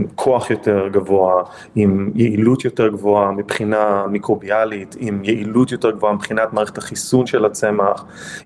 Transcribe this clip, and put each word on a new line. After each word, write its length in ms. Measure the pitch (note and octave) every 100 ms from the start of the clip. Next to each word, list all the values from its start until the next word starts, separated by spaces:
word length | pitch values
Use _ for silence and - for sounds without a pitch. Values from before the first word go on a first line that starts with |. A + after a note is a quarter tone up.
| - -
כוח 340 | - B2 -
יותר 360 | G#2+ - G2+ G2
גבוה, 520 | G2 F#2 G2 F#2 F#2 F2+ - - -
עם 360 | G#2 F#2+ G2 G#2+
יעילות 500 | A#2 G#2 A2 C3 B2+
יותר 220 | - A2
גבוהה 440 | G#2 G2+ G#2 G2+
מבחינה 760 | G2 G2+ - G#2+ G#2+ G#2+ G2+ G2
מיקרוביאלית, 880 | G2+ G2+ G#2 F#2+ G#2+ A2 G#2 F#2+ -
עם 220 | A#2+ G2
יעילות 480 | G2 A2+ G#2 A2+ B2+
יותר 200 | B2 A#2
גבוהה 220 | G#2+ G#2+
מבחינת 400 | G#2 - A2 A2
מערכת 240 | G#2+ G#2+ -
החיסון 480 | - - - C3 B2
של 200 | C3 G#2+
הצמח, 600 | G#2 A2 G#2 G2 G2+ - - - -